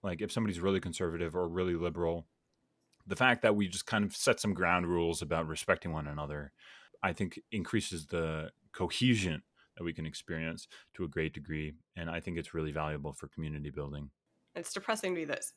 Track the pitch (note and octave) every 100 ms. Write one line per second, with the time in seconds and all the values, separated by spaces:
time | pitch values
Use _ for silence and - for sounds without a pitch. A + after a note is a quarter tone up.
0 | G2+ E2+ G#2 - G#2+ F2 F#2 F#2+ F2+ E2
1 | F2+ E2 E2+ E2+ F2 F2 F#2 F2 E2+ D#2+
2 | E2+ E2+ - _ _ _ _ _ _ _
3 | - A2+ B2+ A#2+ A2+ G#2 G2 F#2+ - A2
4 | G#2 - - A#2+ G#2+ F2 F2+ F2+ F2 F2
5 | E2+ E2 D#2 D#2+ D#2+ D#2 - E2+ E2+ D#2+
6 | D2 D2 D2 D2 D2 - - - - -
7 | G2 E2 F#2+ - - G#2+ E2 A2+ - E2+
8 | D2+ E2+ D#2+ D#2 D#2+ - _ - - -
9 | B2+ A2+ F#2 D#2 - _ _ - E2+ D#2+
10 | D#2+ D2+ - E2 D#2+ E2 - - - -
11 | F2 D2+ D#2+ D2+ C#2+ D#2 D2+ D2+ _ -
12 | E2 E2+ D#2+ E2 D#2 E2 D#2 D2+ D2+ D2+
13 | D2 C#2+ D2+ - D#2 D2+ D2 C#2+ C#2+ C#2+
14 | C#2+ - _ _ _ - E3 - - A3
15 | F#3+ F3 D#3 C#3+ -